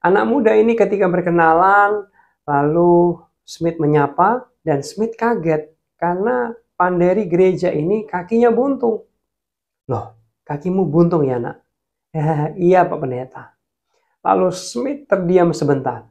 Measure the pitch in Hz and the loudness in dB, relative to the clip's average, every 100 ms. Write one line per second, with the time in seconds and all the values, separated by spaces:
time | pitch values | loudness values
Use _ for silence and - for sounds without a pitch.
0 | 170 196 220 262 220 220 226 233 196 202 | 2 0 2 0 2 4 2 2 0 0
1 | 185 180 175 170 165 160 190 202 202 208 | 0 0 0 2 4 4 4 4 2 0
2 | 196 _ _ _ - 143 147 165 175 175 | -8 _ _ _ -4 0 0 2 4 4
3 | 175 170 _ _ - - 170 165 147 147 | 4 -2 _ _ -20 -6 -6 -2 0 2
4 | 143 143 185 247 - _ 160 143 135 - | 0 0 0 0 -6 _ -4 -4 -4 -6
5 | 226 226 226 220 165 156 156 _ _ _ | -6 -2 -4 -2 -2 -4 -4 _ _ _
6 | 175 180 214 247 233 233 _ _ 180 180 | -4 -2 -2 -2 -4 -10 _ _ 0 2
7 | 175 185 196 175 185 180 180 151 156 214 | 2 0 0 2 2 2 -2 -2 -2 -2
8 | 208 180 175 226 233 226 277 262 233 214 | -4 -8 -2 2 2 2 0 0 -2 -4
9 | - _ _ _ _ _ _ _ - 117 | -10 _ _ _ _ _ _ _ -8 -8
10 | - _ _ _ _ 143 180 190 170 151 | -8 _ _ _ _ -8 -4 -2 0 2
11 | 175 175 135 123 120 - _ _ _ _ | 2 2 0 -2 -6 -12 _ _ _ _
12 | _ 160 151 156 151 190 175 185 170 156 | _ -4 -2 -2 -4 0 2 4 2 -2
13 | 139 123 127 - - _ _ _ _ _ | -6 -8 -12 -16 -20 _ _ _ _ _
14 | _ _ - 190 185 175 - 233 269 285 | _ _ -2 0 0 -4 -10 -8 -6 -8
15 | - 190 175 180 170 151 143 139 127 120 | -4 -2 2 2 2 0 -2 -2 -2 -10
16 | - | -14